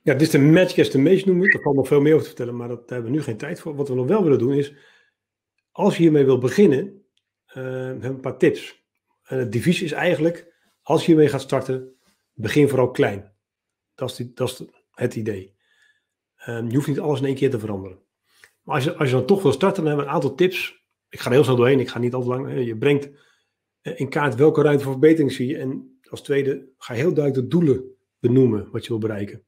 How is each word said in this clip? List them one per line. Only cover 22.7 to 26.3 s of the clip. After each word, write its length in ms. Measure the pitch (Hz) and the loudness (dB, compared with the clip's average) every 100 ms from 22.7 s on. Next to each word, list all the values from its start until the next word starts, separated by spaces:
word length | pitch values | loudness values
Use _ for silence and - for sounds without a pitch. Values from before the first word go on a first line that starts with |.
| 110 | -2
brengt, 320 | 139 143 143 _ _ _ _ _ _ _ | 0 0 -2 _ _ _ _ _ _ _
eh, 180 | - - | -14 -8
in 100 | 131 | -6
kaart 260 | 156 147 117 | -2 -2 4
welke 260 | 151 151 | 4 4
ruimte 220 | 147 143 | 2 2
voor 80 | 135 | -2
verbetering 400 | 131 151 160 135 | 2 4 4 0
zie 160 | - 123 | -2 -6
je. 100 | 156 | -6
En 420 | 127 135 - _ _ | -8 -10 -14 _ _
als 120 | 120 | -20
tweede, 480 | - | -4